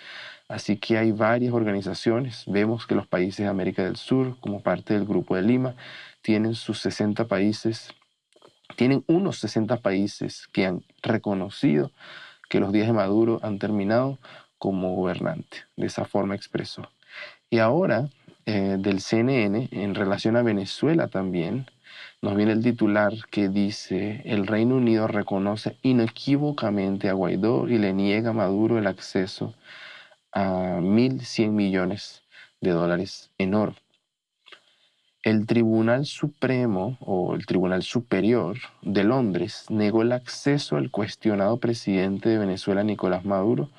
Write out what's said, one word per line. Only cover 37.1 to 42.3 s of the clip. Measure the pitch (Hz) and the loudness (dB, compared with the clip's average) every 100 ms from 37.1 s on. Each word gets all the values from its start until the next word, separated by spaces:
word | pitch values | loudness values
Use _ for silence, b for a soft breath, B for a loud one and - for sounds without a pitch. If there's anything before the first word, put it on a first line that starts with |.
| 92 87 | -2 0
el | 82 - | -4 -2
Tribunal | 92 90 92 | 0 2 0
Superior | - 120 - 95 101 120 85 120 - _ | -2 -4 0 0 2 2 0 -6 -12 _
de | - 101 | -2 2
Londres | 101 135 110 87 110 - - | 4 2 2 0 -4 -8 -4
negó | 107 104 113 | 0 2 4
el | 117 | 2
acceso | 123 - - 143 143 - 147 | 0 -4 -4 0 0 0 -4
al | 135 | -2
cuestionado | - 104 - 110 101 98 - | -4 -6 -2 0 2 2 2
presidente | 117 117 - 95 98 98 | -2 -2 0 2 2 0
de | 117 | 2